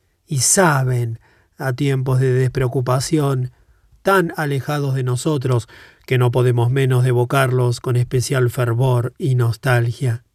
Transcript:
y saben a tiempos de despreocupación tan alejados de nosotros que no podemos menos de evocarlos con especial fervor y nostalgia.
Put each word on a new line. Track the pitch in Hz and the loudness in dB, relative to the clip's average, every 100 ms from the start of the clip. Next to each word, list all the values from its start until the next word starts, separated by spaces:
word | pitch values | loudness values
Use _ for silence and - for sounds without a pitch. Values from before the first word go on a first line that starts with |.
| _ _ - | _ _ -8
y | 139 | -4
saben | - - 180 143 127 123 117 113 _ _ _ - | 0 2 4 2 0 -2 -4 -8 _ _ _ -8
a | 139 | -6
tiempos | 127 143 135 131 127 | -2 -2 0 0 2
de | 131 | 2
despreocupación | 127 131 127 127 135 123 127 - 156 143 135 127 - _ _ _ _ | 2 0 0 -2 -2 -2 -2 0 0 0 -2 -4 -10 _ _ _ _
tan | - 190 170 - | 0 2 0 -2
alejados | 151 139 135 147 139 131 | -4 -4 -4 -4 -2 -2
de | |
nosotros | 127 123 165 151 131 120 - - - _ - | -2 -2 -2 -2 0 -2 -4 -14 -20 _ -2
que | 127 | 0
no | 123 | 2
podemos | 123 123 120 120 | 2 2 2 0
menos | 135 131 127 | 0 2 2
de | 127 | 2
evocarlos | 123 123 139 131 127 123 117 | 2 0 0 2 2 0 -2
con | - 123 | -2 -2
especial | 123 131 - 135 123 | 0 -2 0 0 0
fervor | 131 120 117 131 123 123 - | 0 -2 0 2 0 -2 -4
y | 170 127 | -2 2
nostalgia. | 117 113 135 120 117 117 131 117 _ | 0 0 0 0 0 -2 -4 -4 _